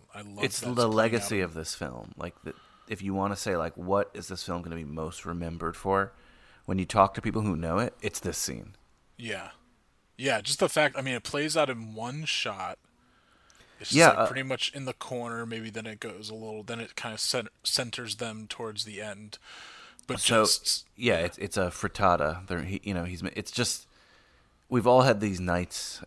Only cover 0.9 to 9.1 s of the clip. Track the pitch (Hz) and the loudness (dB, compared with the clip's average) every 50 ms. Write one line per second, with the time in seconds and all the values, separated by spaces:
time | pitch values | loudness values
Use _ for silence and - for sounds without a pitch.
0.9 | 110 110 110 113 113 117 101 - 110 98 92 85 80 80 78 - - - - 69 | 4 4 4 4 4 0 0 0 0 0 0 0 -2 -6 -8 -8 -8 -6 -8 -8
1.9 | 62 60 53 - - - - 87 - - - - - - - - - - - - | -8 -10 -12 -14 -12 -12 -12 -12 -12 -12 -12 -12 -12 -14 -16 -20 -20 -18 -12 -10
2.9 | 113 92 95 98 98 98 95 101 101 - - 107 95 85 80 87 - - 87 90 | -10 -6 -4 -2 0 0 0 0 0 -2 -2 0 0 0 0 -2 -4 -6 -2 0
3.9 | 95 101 101 - - - - - 95 87 - - 90 87 80 85 82 85 80 71 | 2 2 2 0 -4 -12 -12 -10 -10 -8 -6 -6 -6 -6 -6 -6 -8 -8 -8 -8
4.9 | 76 80 78 80 87 - - - 85 85 85 82 85 82 82 82 85 - - 98 | -6 -6 -6 -6 -8 -10 -8 -8 -6 -6 -6 -6 -6 -4 -6 -6 -6 -4 -2 0
5.9 | 95 98 98 98 - - - - - - - - - - _ - 95 95 92 - | 2 2 2 0 -4 -14 -20 -20 -20 -20 -20 -20 -20 -12 _ -2 -2 -2 0 4
6.9 | - 107 98 98 - - - 110 - 110 104 104 87 76 85 82 82 98 120 120 | 6 8 8 8 6 0 -4 -2 -2 0 0 0 0 0 0 0 0 0 0 -2
7.9 | - - - 104 - - - 90 80 - - - 67 57 - - 101 - _ _ | -4 -4 -6 -6 -4 -4 -4 -4 -4 -2 -4 -4 -4 -8 -12 -14 -20 -20 _ _
8.9 | _ _ _ _ | _ _ _ _